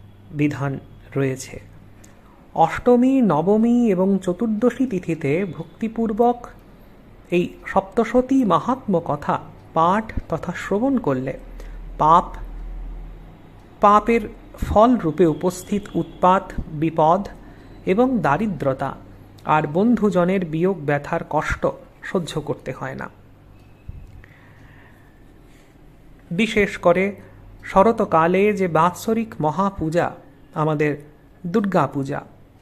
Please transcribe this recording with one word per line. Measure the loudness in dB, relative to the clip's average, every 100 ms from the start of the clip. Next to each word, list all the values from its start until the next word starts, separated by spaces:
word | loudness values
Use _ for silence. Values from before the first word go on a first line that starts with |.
| -20 -20 -14
বিধান | -2 -2 0 -6 -6 -12 -20 -8 -2
রয়েছে। | -2 -4 -10 -16 -18 -20 -20 -20 -20 -20 -20 -20 -10
অষ্টমী, | 0 0 2 4 4 4 4
নবমী | 4 2 2 2 4 2 2
এবং | 2 2 0
চতুর্দশী | -2 -2 -2 0 0 0 -4
তিথিতে | -4 -4 -4 -2 -2
ভক্তিপূর্বক | -4 -8 -14 -8 -6 -4 -4 2 2 2 -6 -20 -20 -20 -20 -20 -20 -20 -2
এই | 0 0 -6 -2
সপ্তশতী | -2 -2 -2 2 2 2 2
মাহাত্ম্য | 4 2 0 -4 0 -2
কথা | 0 -6 -2 -4 -4 -20 -6
পাঠ | 0 2 2 -2 -8 -6
তথা | -6 -6 -8
শ্রবণ | -4 -2 0 0
করলে | 0 -2 -4 -10 -14 -16 -16 -16 -12 0
পাপ, | 6 6 4 -10 -14 -14 -12 -12 -12 -14 -16 -18 -20 -20 -20 -20 -18 2
পাপের | 6 6 4 0 0 -14 -18 -10
ফল | 0 4 6 4
রূপে | 0 2 2
উপস্থিত | 4 -2 -4 -6 -6 -4
উৎপাত, | -6 -6 0 2 2 0 -10 -8
বিপদ | -4 -2 2 4 4 0 -12 -20 -20 -20 -10 -2
এবং | 0 2 2
দারিদ্রতা | 0 0 -2 -2 -4 -2 -6 -10 -18 -20 -20 -12
আর | 0 0 0
বন্ধুজনের | 0 2 2 2 2 2 0
বিয়োগ | -2 -2 -2 -2
ব্যথার | -2 -4 -2 -6 -2
কষ্ট | -4 -2 -2 -4 -4 -16 -18
সহ্য | -6 -4 -4 -8
করতে | -8 -8 -8
হয় | -10 -10
না। | -10 -14 -16 -20 -20 -20 -20 -20 -20 -18 -18 -18 -20 -20 -20 -20 -20 -20 -20 -20 -20 -20 -20 -20 -20 -20 -20 -20 -20 -20 -20 -20 -20 -8
বিশেষ | -2 0 2 0 2
করে | 2 2 0 -4 -18 -20 -20 -20
শরৎকালে | 0 4 4 4 2 4 4 4 2
যে | 2 0
বাৎসরিক | 2 2 0 -2 -2 -4 -4
মহাপূজা | -4 0 -2 -2 -2 0 -2 -4 -20 -20 -12
আমাদের | -4 -2 0 -2 -2 -10 -20 -20 -14 -2
দুর্গা | -2 2 0 0
পূজা, | -2 -6 -8 -10 -20 -20 -20